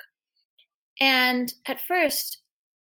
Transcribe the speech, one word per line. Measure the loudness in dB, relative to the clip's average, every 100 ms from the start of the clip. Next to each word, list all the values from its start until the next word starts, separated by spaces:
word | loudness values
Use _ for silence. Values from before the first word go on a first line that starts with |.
| -16 _ _ _ _ _ _ _ _ 0
And | 2 4 4 2 -2 -8 -8
at | -8 -2
first, | 0 0 -2 -8 -12 _ _ _ _